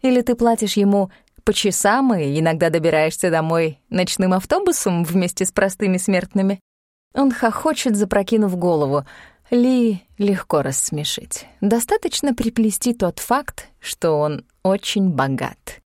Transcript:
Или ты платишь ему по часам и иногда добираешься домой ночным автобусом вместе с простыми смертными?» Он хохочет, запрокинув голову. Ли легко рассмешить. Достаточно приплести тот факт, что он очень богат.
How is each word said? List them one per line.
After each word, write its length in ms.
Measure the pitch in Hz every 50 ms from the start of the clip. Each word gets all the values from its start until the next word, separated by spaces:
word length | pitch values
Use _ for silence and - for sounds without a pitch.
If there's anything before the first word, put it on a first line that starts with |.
| -
Или 180 | 262 247 247
ты 140 | 240 247 240
платишь 420 | 233 233 233 233 220 220 202 -
ему 340 | 208 202 202 202 202 196 185 - - _ _ _ - _
по 100 | - 202
часам 600 | - - 208 175 - - 202 214 254 269 262 233
и 240 | 185 151 139 139 156
иногда 300 | 160 165 160 160 175 165
добираешься 600 | 156 170 156 170 156 156 156 156 160 - - 185
домой 500 | 165 160 160 160 165 165 165 160 151 _ _ _
ночным 460 | - 180 185 185 - - 190 185 185
автобусом 720 | 185 185 - 302 370 415 370 330 - - 202 180 170 170
вместе 420 | 160 170 190 180 180 - - 190
с 40 | 180
простыми 460 | - - - 196 185 - 214 196 185
смертными?» 640 | 185 185 - 190 180 180 - _ 202 190 190 196 190 _ _ _ _ _ _ _ _ _ _ _
Он 180 | - 277 277 240
хохочет, 640 | - - 226 220 - - 320 311 - - 262 220
запрокинув 600 | 202 208 190 - 202 196 - 226 220 214 196 180
голову. 480 | 180 170 180 170 156 147 135 139 147 139 - - - - - _ _ _ _
Ли 520 | - 247 240 254 254 254 240 226 208 180 _ _ _ _
легко 440 | 202 202 196 185 - _ - 156 143
рассмешить. 840 | 143 131 - - - - 147 147 - - - - - - - - - _ _
Достаточно 760 | - 208 226 233 233 - 403 440 - 330 - - - 285 247
приплести 600 | - 226 226 226 - 226 214 196 - - 240 233
тот 240 | 240 202 175 165 -
факт, 500 | - - 233 269 285 - - - - - _ _
что 400 | - - - _ - 170 156 147
он 240 | 147 151 147 - - _ _ _ _
очень 460 | 185 190 202 - - - 214 196 185
богат. 720 | 165 135 135 135 135 127 - - - _ _ - - - _